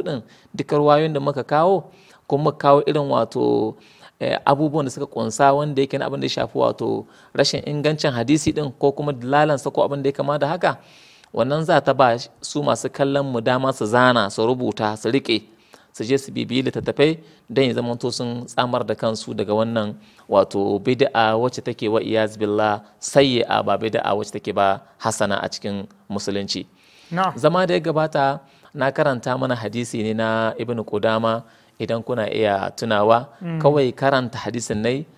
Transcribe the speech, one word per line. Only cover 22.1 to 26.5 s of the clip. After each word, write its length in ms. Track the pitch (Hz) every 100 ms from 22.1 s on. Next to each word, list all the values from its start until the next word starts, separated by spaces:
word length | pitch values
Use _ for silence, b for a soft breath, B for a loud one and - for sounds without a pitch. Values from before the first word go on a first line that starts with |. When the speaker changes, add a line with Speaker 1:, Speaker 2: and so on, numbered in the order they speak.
| 110 107 107
Speaker 1:
billah 460 | 104 104 107 104 B B
sayyi'a, 640 | - 143 139 120 - 104 104
ba 140 | 98
bid'a 340 | 110 101 - 101
wacce 180 | 107
take 200 | 110 107 101
ba 280 | 98 98 b b
hasana 400 | 117 107 104 98
a 60 | 92
cikin 400 | - 107 101 95 _ -
musulunci. 560 | 101 104 101 98